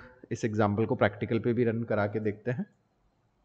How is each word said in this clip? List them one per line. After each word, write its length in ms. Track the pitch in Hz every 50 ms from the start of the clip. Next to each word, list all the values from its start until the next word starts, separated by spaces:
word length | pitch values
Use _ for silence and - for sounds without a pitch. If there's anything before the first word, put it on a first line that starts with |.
| - - - - - -
इस 140 | 113 - -
एग्जांपल 420 | 117 107 104 110 104 104 101 113
को 80 | 101 127
प्रैक्टिकल 440 | 104 120 101 104 - 113 101 120 113
पे 140 | - 120 117
भी 120 | 113 123
रन 180 | 113 110 117 117
करा 220 | 110 117 104 101
के 140 | 104 104 110
देखते 300 | 107 107 98 - - 120
हैं। 160 | 123 123 208 - _ _ _ _ _ _ _ _ _ _ _ _ _ _ _